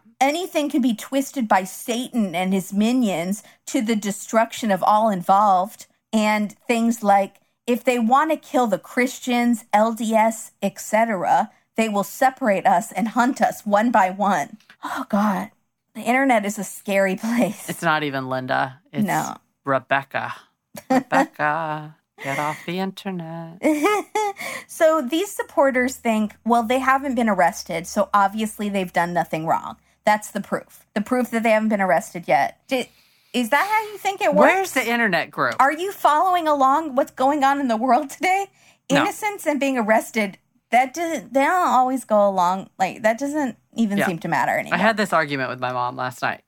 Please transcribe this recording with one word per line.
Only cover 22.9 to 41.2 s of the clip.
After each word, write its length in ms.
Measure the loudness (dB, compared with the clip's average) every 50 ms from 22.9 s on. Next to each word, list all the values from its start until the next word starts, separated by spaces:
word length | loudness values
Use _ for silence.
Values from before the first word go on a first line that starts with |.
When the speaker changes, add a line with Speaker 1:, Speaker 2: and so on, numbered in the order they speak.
| -8 -10 -10 -10 -10 -8 -10 -10 -12 -12 -12 -14 -8 -2
Speaker 1:
<laughs> 100 | 0 0 0 2 0 0 0 -2 -4 -4 -4 -4 -4 -4 -4 -8 -10 -12 -12 -14 -14 -12
So 340 | -2 2 2 4 4 2
these 280 | 0 -2 -2 -2 -4 -4
supporters 680 | -6 -8 -10 -4 0 2 2 2 2 0 0 -2 -4 -4
think, 380 | -4 -2 0 0 -2 -4 -6 _ -2
well, 180 | 0 2 2 2
they 160 | 2 -2 0
haven't 360 | 2 2 0 0 0 -2 -2
been 120 | 0 0 2
arrested, 580 | 2 4 2 2 2 -2 -8 -8 -8 -8 -6 -4
so 220 | -2 -2 -2 2 2
obviously 560 | 2 2 2 0 -2 -6 -6 -6 -6 -6 -4
they've 220 | -2 -4 -4 -2
done 220 | -2 -2 -2 0 0
nothing 320 | -2 -2 -2 -4 -4 -2
wrong. 300 | -2 -2 -2 -4 -8 -14 _ _ _ _ _ 0
That's 260 | 0 0 0 -2 -6
the 80 | -10 -8
proof. 440 | -8 -6 -6 -8 -8 _ -20 -20 _ _ -8
The 60 | -6
proof 280 | -4 -2 -2 -2 -2 -2
that 120 | -2 0 2
they 80 | 2
haven't 180 | 2 2 2 2
been 120 | 0 0
arrested 420 | 2 2 2 0 0 -4 -10 -8 -2 0
yet. 340 | 2 2 2 0 -4 _ _ -4
Di-, 200 | -4 -4 -4 -4 _ _ _ _ _ _ _ _ -4
is 160 | -4 -2 0
that 180 | 0 0 0 0
how 220 | -2 -2 -2 -4
you 60 | -8 -6
think 240 | -6 -4 -4 -2
it 120 | 0 2 4
works? 180 | 6 6 6
Speaker 2:
Where's 200 | 6 4 0 -2
the 160 | -2 -2 -2 0
internet 400 | 0 0 0 2 0 0 -2 -2
group? 260 | -4 -2 -2 0 2 2
Speaker 1:
Are 140 | 2 2 2
you 180 | 0 -4 -8
following 560 | -4 0 2 2 4 4 2 2 2 0 2 2
along 480 | 2 4 4 4 2 2 0 -2 -2
what's 160 | -2 -2 -2
going 320 | -2 0 0 2 2 2 2
on 160 | 2 2 2
in 80 | 0 -2
the 100 | -2 0
world 320 | 2 2 2 2 2 -2
today? 380 | -6 -4 -2 0 0 0 -2 -4 _ _ _ _ _ _ _ 0
Speaker 2:
No. 120 | 2 2
Speaker 1:
Innocence 440 | 2 0 -2 -4 -6 -6 -6 -4 -4
and 140 | -2 -2 0
being 180 | 0 0 0 0
arrested, 600 | 2 2 2 2 2 -2 -2 -2 -2 -4 -4 -10 _ _ _ _ _ 0
that 220 | 2 2 2 2 -2
doesn't, 400 | -4 -4 -4 -4 -6